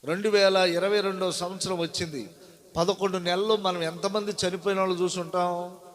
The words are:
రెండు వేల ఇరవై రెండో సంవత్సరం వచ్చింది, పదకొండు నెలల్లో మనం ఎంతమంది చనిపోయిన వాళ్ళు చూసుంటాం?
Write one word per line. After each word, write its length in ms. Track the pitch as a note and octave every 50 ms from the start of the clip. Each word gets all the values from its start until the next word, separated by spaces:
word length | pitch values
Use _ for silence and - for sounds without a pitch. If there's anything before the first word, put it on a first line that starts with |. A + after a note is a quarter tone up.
| -
రెండు 260 | C3+ E3 F#3+ G#3 A3
వేల 260 | G#3 G3+ G3 F#3+ F#3+
ఇరవై 460 | F#3+ F#3 F3+ E3+ E3+ F3+ G3+ G#3 G#3
రెండో 300 | F#3+ G3 F#3+ F#3 F#3+ F3+
సంవత్సరం 460 | E3 F3+ F3+ F3 F#3+ F#3 F3 F#3+ F#3
వచ్చింది, 520 | E3+ E3 E3 - - F3+ E3 D3+ C3+ G#2+ F2+ - - - - - - - - -
పదకొండు 400 | D3+ E3+ F3+ G3 F3+ F#3+ G3 F3+
నెలల్లో 380 | F#3 F3 F3 F3 F#3 G3+ G#3+ A3
మనం 280 | G#3+ G3 F#3+ F3+ F3 E3
ఎంతమంది 480 | D#3+ E3+ F3 E3+ G3 F#3+ G#3+ G#3 G3+
చనిపోయిన 480 | G3+ - - F3+ F3 F#3 E3 G3+ G3 F#3+
వాళ్ళు 160 | F#3+ F#3 F3+
చూసుంటాం? 840 | F3 F3+ F3+ - F#3 F3 D#3+ F3+ F3+ F3+ F3+ F3 F3 F3 F3+ F3+ - - -